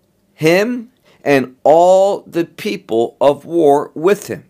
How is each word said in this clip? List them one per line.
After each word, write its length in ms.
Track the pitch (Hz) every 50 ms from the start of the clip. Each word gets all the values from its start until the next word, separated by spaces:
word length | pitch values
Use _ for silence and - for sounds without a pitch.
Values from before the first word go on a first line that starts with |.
| _ _ _ _ _ _ _
him 560 | - 151 160 170 190 208 240 247 254 220 - _ _ _ _ _ _ -
and 320 | 135 143 135 127 127 - _ -
all 580 | 135 151 165 175 180 185 190 190 202 196 -
the 240 | - 175 156 170 170
people 720 | - _ - - 214 202 185 _ - 110 113 117 117 - -
of 240 | - 143 143 139 -
war 460 | 135 165 170 160 143 139 147 - - -
with 340 | - 156 185 202 202 -
him, 180 | - 107 - -